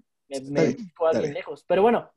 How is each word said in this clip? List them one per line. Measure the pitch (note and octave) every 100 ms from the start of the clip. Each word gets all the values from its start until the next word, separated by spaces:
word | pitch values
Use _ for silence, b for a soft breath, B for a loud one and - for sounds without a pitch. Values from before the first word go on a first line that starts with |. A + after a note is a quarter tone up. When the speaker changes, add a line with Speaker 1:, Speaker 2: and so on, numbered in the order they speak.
| _ _ -
Speaker 1:
Me, | C4+
Speaker 2:
está | C#3
Speaker 1:
me | C#3+ -
Speaker 2:
bien, | -
Speaker 1:
busco | F#3+ - D#3+
a |
Speaker 2:
está | A#2
Speaker 1:
alguien |
Speaker 2:
bien. | D3
Speaker 1:
lejos. | D#3 F3 C#3+ -
Pero | F3+
bueno, | A3+ A3 -